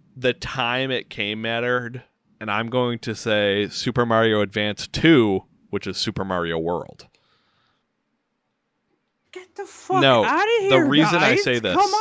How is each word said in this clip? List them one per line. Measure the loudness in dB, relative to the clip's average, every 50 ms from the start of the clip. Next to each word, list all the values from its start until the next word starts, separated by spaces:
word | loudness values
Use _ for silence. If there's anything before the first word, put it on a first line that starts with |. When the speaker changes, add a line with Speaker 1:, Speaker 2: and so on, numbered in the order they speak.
| _ _ _
Speaker 1:
the | -4 -2 -2
time | -2 -2 -8 -8 -6 -4 -2 -2 -2 -2 -2 -2
it | -4 -6 -6 -8
came | -8 -6 -6 -6 -6 -6
mattered, | -6 -4 -4 -2 -2 -2 -2 -2 -4 -6 -12 -14 -16 _ _ _ _ _ _ _
and | -6 -4
I'm | -4 -4 -2 -2
going | -2 0 0 0 -2 -4
to | -6 -8 -8
say | -4 -2 0 0 2 2 2 2 0 0 -2
Super | -4 -6 -6 -2 0 0 0
Mario | 2 2 4 4 4 2 2
Advance | 0 -2 -2 -4 -4 -4 -4 -8 -10
two, | -10 -4 2 4 6 6 6 6 4 0 -2 -4 _ _ _ _ _
which | -8 -8 -8 -8
is | -8
Super | -6 -6 -6 -6 -6 -4
Mario | -4 -2 -2 -2 -2 -4 -4
World. | -2 -2 -4 -4 -6 -10 -16 -20 -20 _ _ _ _ _ _ _ _ _ _ _ _ _ _ _ _ _ _ _ _ _ _ _ _ _ _ _ _ _ _ _ _ _ _ _ _ _ _ _ _ _ _ _ _ _
Speaker 2:
Get | -20 -20 -20 -16 _
the | -14 -14
fuck | -14 -16 -14 -4 0 2 4
Speaker 1:
No, | 4 6 6 4 4
Speaker 2:
outta | 2 2 0 0 0 0 0 2 2
Speaker 1:
the | 4
Speaker 2:
here, | 4 4
Speaker 1:
reason | 4 2 2 4 4 2
I | 2 2 2 2
Speaker 2:
guys. | 2
Speaker 1:
say | 0 0 -2 0
this | -2 0 0
Speaker 2:
Come | 2 2 2 0 0